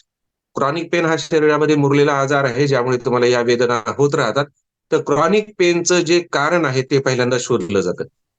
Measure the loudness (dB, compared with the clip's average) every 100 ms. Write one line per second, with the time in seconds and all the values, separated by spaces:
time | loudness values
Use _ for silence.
0 | _ _ _ _ _ -4 -2 -2 -4 -2
1 | 0 -2 -2 2 2 2 2 2 2 2
2 | 2 2 0 0 0 0 0 0 0 -2
3 | -2 0 2 2 2 0 0 -2 -4 -2
4 | 0 0 -2 -2 -6 _ _ _ _ -2
5 | 0 0 2 0 -2 -2 0 0 0 0
6 | 0 0 0 -2 0 0 0 -2 -2 -2
7 | 0 0 0 -2 -2 -4 -2 -2 -2 -6
8 | -12 _ _